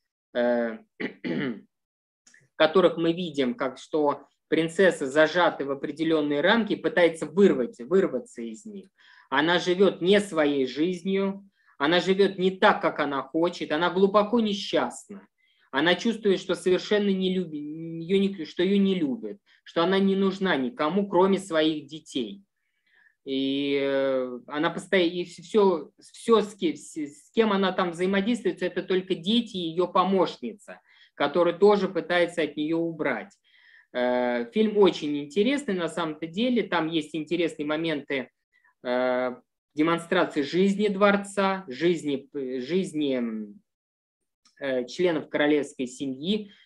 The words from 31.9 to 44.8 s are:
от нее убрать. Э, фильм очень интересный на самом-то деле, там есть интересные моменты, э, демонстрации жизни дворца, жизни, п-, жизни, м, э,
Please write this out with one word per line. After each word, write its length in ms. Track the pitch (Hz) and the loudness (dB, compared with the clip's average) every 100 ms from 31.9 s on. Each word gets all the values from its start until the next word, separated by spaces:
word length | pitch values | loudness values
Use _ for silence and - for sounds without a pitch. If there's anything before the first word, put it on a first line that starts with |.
| 170 160 175 165 170 | -4 -2 0 0 0
от 140 | 147 147 | -4 -2
нее 220 | 151 165 | -2 -2
убрать. 540 | 165 160 147 110 98 _ _ _ _ - _ | -2 -2 -4 -4 -8 _ _ _ _ -20 _
Э, 540 | 127 123 123 123 123 117 | -2 0 2 2 0 -2
фильм 240 | 214 220 202 | 0 2 6
очень 380 | 190 - 151 147 | 4 4 -2 -4
интересный 500 | 147 202 214 285 285 | -2 0 2 0 -2
на 140 | 190 165 | -4 -4
самом-то 380 | 170 160 156 165 | -4 -6 -6 -8
деле, 340 | 170 254 233 | -4 0 0
там 220 | - 175 160 | 0 -2 -2
есть 260 | 165 151 160 | -2 -4 -6
интересные 500 | 151 175 165 156 147 | -4 -2 -2 -2 -4
моменты, 600 | 156 165 147 139 139 120 _ _ _ _ _ | -2 -2 -4 -4 -6 -6 _ _ _ _ _
э, 500 | 131 123 127 127 127 123 _ _ _ | -4 -2 0 0 -2 -6 _ _ _
демонстрации 680 | 147 160 170 170 185 156 156 | -2 0 0 0 0 0 0
жизни 460 | 139 170 196 196 208 | -2 2 2 2 0
дворца, 760 | 190 202 202 202 - 190 190 185 | 2 4 2 -2 -2 -2 -2 -8
жизни, 600 | 127 170 165 147 131 - | -2 0 0 -2 -4 -6
п-, 280 | 143 127 131 | -8 -6 -6
жизни, 560 | 127 180 175 151 143 127 | -4 -2 -2 -2 -2 -2
м, 440 | 117 110 104 104 _ _ _ _ _ _ _ _ _ - | -2 -6 -10 -14 _ _ _ _ _ _ _ _ _ -10
э, 240 | 139 131 | -4 -4